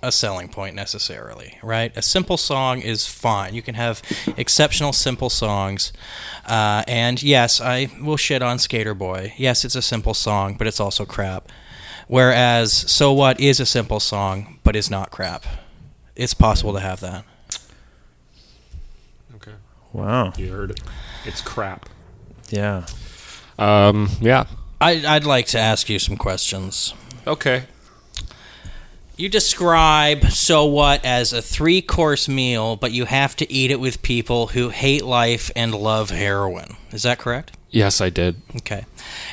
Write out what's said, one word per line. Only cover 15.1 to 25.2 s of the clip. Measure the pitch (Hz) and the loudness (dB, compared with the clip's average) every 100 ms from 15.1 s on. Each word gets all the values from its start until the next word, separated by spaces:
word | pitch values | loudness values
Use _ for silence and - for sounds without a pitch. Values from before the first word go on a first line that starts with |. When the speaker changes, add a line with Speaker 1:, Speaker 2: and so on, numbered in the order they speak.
Speaker 1:
crap. | - 92 85 - - - - - - - - | -8 -10 -8 -10 -12 -14 -20 -20 -20 -20 -6
It's | 123 | -4
possible | - 110 107 110 | 4 4 4 0
to | 98 | -4
have | 95 92 | -6 -8
that. | 90 92 98 _ _ - - - - _ - _ _ _ - - _ - - - _ _ _ 117 | -10 -12 -16 _ _ -12 -12 -20 -20 _ -20 _ _ _ -20 -20 _ -20 -18 -20 _ _ _ -20
Speaker 2:
Okay. | 107 107 - _ _ | -20 -20 -20 _ _
Speaker 3:
Wow. | - 98 123 101 - | -10 -2 0 0 -4
Speaker 2:
You | - | -10
heard | 95 98 | -8 -8
it. | - - - - - - | -8 -10 -14 -14 -14 -12
It's | 98 | -12
crap. | - - 101 92 - - - - - - - | -10 -8 -8 -8 -16 -20 -20 -20 -20 -20 -8
Speaker 3:
Yeah. | 104 104 98 85 - - - - - - - | -4 -2 -4 -6 -12 -14 -18 -20 -20 -20 0
Speaker 2:
Um, | 104 104 101 104 101 - | 4 8 8 6 0 2
yeah. | 113 127 123 - - - | 4 4 2 -8 -14 0
Speaker 1:
I, | 156 170 147 | 2 2 4
I'd | 151 | 2